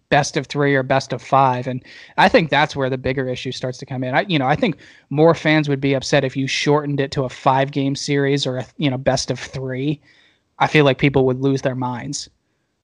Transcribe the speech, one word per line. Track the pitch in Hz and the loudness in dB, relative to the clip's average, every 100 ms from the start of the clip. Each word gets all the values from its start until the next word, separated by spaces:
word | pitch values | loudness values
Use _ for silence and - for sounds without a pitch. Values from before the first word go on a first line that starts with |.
| _ | _
best | 143 147 165 | 2 2 -2
of | 135 | -4
three | 143 143 | -2 2
or | 139 | 2
best | 127 135 - | 2 -2 -2
of | 120 | -8
five. | - 135 135 123 127 | 0 2 4 2 -4
And | 127 - - - - | -8 -10 -20 -10 0
I | 175 | 4
think | 247 160 | 4 2
that's | 143 151 143 | 0 0 -2
where | 131 | -4
the | 131 | -2
bigger | 127 131 127 | -2 -2 -4
issue | 127 131 | -6 -8
starts | 123 131 127 | -8 -8 -10
to | - | -10
come | 127 | -8
in. | 127 139 | -2 -2
I, | |
you | 202 160 | 0 0
know, | 131 | 0
I | 156 | 0
think | 233 - - - _ | 0 -4 -12 -20 _
more | 143 165 156 | 4 4 4
fans | 160 156 147 | 2 0 0
would | 139 | -2
be | 139 | 0
upset | 135 - 147 | -2 0 0
if | 135 135 | 0 -2
you | 135 | -4
shortened | - 151 147 143 143 | -2 2 2 0 -2
it | 139 | -2
to | 151 127 | -4 -6
a | |
five-game | - - 131 139 147 139 139 | -2 2 2 2 -2 -2 -4
series | - 143 139 143 135 | -2 0 2 0 -2
or | 127 | -6
a, | 123 - | -8 -4
you | 147 | -2
know, | 127 | 0
best | 135 131 - | 0 0 -2
of | 127 | -8
three. | - 139 131 127 139 156 _ _ _ _ _ - | -8 -10 -8 -4 -4 -6 _ _ _ _ _ -2
I | 139 | 2
feel | 156 | 4
like | 143 131 | 4 4
people | 143 135 131 | 2 2 2
would | 127 | 0
lose | 135 135 | 0 0
their | 135 127 | -2 -4
minds. | 123 120 135 147 - _ _ _ _ _ | -6 -8 -10 -12 -14 _ _ _ _ _